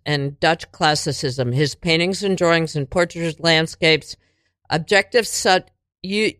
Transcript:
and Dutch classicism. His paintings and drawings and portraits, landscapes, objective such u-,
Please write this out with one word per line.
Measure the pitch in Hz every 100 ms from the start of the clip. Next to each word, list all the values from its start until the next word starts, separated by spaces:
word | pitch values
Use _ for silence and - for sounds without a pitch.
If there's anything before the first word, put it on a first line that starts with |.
| -
and | 143 139 143
Dutch | 160 - -
classicism. | - 160 151 156 135 139 131 120
His | 127 143 -
paintings | 170 165 175 185
and | 202 185
drawings | 175 165 160 151
and | 131
portraits, | 180 170 165 165 151
landscapes, | 165 160 160 - 160 156 - - _ _ _ _ -
objective | 156 156 196 196 240 214
such | - 208 185 - _ _ _
u-, | 185 208 214